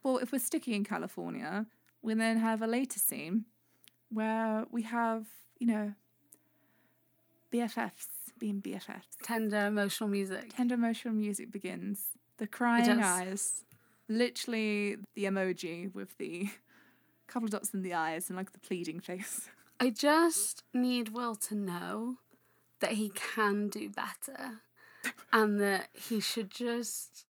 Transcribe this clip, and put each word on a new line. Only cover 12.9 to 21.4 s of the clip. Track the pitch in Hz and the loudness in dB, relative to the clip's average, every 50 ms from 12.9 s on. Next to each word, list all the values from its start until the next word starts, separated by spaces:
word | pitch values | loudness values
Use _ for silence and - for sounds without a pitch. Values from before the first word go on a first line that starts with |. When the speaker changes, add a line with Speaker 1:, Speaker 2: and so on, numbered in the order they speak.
| 240 233 214 | 6 6 6
Speaker 1:
eyes. | 185 180 180 180 185 196 202 - - - - - _ - - _ _ _ _ _ - | 6 4 4 0 -2 -4 -2 -2 -2 -2 -4 -8 _ -20 -20 _ _ _ _ _ -2
Literally | 220 226 247 - 240 - - - 233 220 220 214 208 208 208 202 - - 196 - _ | 2 2 2 2 2 -4 -4 -2 0 0 2 2 2 2 2 0 -2 -4 -8 -12 _
the | - 202 | -2 0
emoji | 196 196 190 190 185 180 175 - 165 165 170 175 175 180 | 0 2 2 2 0 0 -2 -4 -6 -6 -6 -8 -8 -8
with | - 196 190 - _ | -8 -10 -10 -8 _
the | - - 165 175 196 202 - - _ _ - - - - | -6 -6 -4 -4 -4 -6 -6 -10 _ _ -20 -20 -20 -20
<laughs> | _ _ _ _ _ _ _ | _ _ _ _ _ _ _
couple | - - 247 226 | -8 -6 -4 -2
of | 220 | -2
dots | 202 202 - - - | -2 -2 -4 -4 -4
in | 196 | -4
the | 185 185 175 | -4 0 0
eyes | 165 160 160 160 165 185 - | 0 0 0 -2 -4 -4 -6
and, | 180 | -6
like, | 185 190 - | -6 -6 -8
the | - - | -10 -20
pleading | - - - 180 175 160 156 175 | -6 -6 -4 -4 -2 -4 -6 -8
face. | - - 180 185 208 - - - - - - - - | -8 -8 -8 -8 -8 -8 -8 -8 -8 -10 -16 -20 -20
<laughs> | _ _ _ | _ _ _
Speaker 2:
I | 247 262 | 2 2
just | 220 - - 294 302 320 339 339 320 - - - - - - _ | 2 4 4 6 6 8 6 6 4 2 0 -2 -4 -8 -12 _
need | - 247 247 247 247 247 233 214 | 0 2 2 4 2 2 0 -2
Will | 214 240 247 233 226 | -4 -4 -4 -4 -2
to | 214 | -4